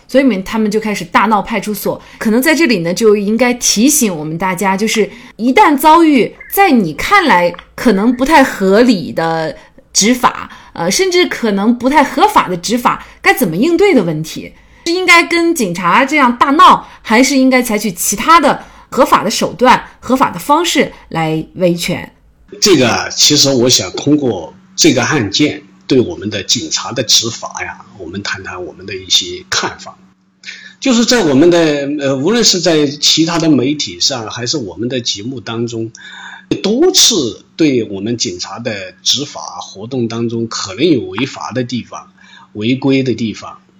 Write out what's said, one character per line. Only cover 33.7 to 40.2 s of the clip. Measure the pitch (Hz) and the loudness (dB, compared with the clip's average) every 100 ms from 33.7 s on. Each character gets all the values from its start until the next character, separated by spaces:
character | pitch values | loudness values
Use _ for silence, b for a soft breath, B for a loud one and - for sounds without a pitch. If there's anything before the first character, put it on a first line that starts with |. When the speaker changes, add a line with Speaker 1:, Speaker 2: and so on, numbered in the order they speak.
Speaker 2:
体 | 151 - 87 | -4 -6 -6
上， | - 131 107 | -4 -4 -8
还 | 117 | -8
是 | 123 156 | -6 -6
我 | 101 | -8
们 | 87 120 | -8 -6
的 | 131 | -4
节 | 117 101 | -6 -8
目 | 110 131 | -8 -10
当 | 107 113 117 | -8 -6 -6
中， | 113 113 - B B B B B - | -6 -10 -12 B B B B B -4
多 | 196 240 359 | 0 2 2
次 | - - 214 120 - _ - | 2 2 0 -4 -6 _ 0
对 | 160 127 101 | 2 2 -2
我 | 98 | -6
们 | 104 123 | -6 -4
警 | 117 90 | -6 -8
察 | - 101 | -12 -10
的 | 120 101 92 92 | -8 -8 -12 -8
执 | 92 123 | -4 -4
法 | 143 - 78 87 | -4 -12 -14 -14
活 | - 98 113 | -16 -14 -8
动 | 131 117 | -4 -4
当 | 113 | -4